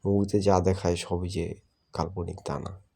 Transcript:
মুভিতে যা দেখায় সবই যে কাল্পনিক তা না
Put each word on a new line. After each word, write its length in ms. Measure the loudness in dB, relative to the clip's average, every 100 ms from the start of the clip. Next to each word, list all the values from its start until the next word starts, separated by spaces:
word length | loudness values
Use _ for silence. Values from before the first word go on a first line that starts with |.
| 2
মুভিতে 340 | 0 2 2
যা 200 | 4 6
দেখায় 360 | 4 2 0 -2
সবই 340 | -2 -4 -4
যে 260 | -4 -6 -8 _ _ _
কাল্পনিক 460 | -6 -4 -4 -8 -8 -8
তা 140 | -6
না 220 | -8 -14 _